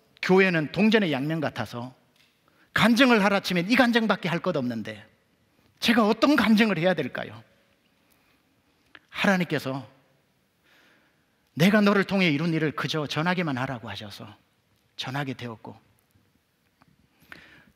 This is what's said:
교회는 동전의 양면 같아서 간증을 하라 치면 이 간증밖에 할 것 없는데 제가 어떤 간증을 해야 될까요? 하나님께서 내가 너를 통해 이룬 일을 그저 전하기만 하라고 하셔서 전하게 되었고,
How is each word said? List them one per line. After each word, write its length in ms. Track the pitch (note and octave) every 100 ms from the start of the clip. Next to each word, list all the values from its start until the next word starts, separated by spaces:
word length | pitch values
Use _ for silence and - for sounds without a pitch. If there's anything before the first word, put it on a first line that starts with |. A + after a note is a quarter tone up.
| _ -
교회는 520 | - F#3+ F#3+ E3+ C#3+
동전의 400 | D#3+ G#3+ A3 F#3
양면 260 | C3 D3 D#3+
같아서 560 | C#3+ - G#2+ A#2+ B2 - _ _ _ _ _ _ _
간증을 500 | - G3+ A#3 C4 A3+
하라 160 | G3 G3
치면 280 | - F3+ F3
이 60 | B3
간증밖에 540 | A#3+ A#3 A3 F#3+ F3
할 100 | E3
것 160 | F#3 D#3
없는데 500 | B2 A2+ G#2+ G#2+ - _ _ _ _ _ _ -
제가 280 | - A#3 G#3
어떤 280 | A3 C#4+ D4
간증을 420 | G#3 G#3+ A3+ E3+
해야 160 | F3+
될까요? 500 | E3+ B2+ - - A2 - _ _ _ _ _ _ _ _ _ _ _ _ _ _ - _
하나님께서 800 | - G3 F#3 E3 C#3+ C3 C3+ B2+ _ _ _ _ _ _ _ _ _ _ _ _ _ _ _ _ -
내가 260 | F3+ G#3+
너를 220 | G3+ G3+ F#3
통해 240 | G3 F3+
이룬 240 | C#3+ E3+
일을 180 | D#3+ D#3
그저 360 | - C#3+ D#3 C#3+
전하기만 500 | D3+ E3+ F3+ E3 B2+
하라고 320 | C3+ B2 A2
하셔서 440 | G2 G#2 - - - _ _ _ _ _ -
전하게 380 | - C3+ C3+
되었고, 440 | B2 A#2+ A2 A#2 G#2+ _ _ _ _ _ _ _ _ _ _ _ _ _ _ - - - - _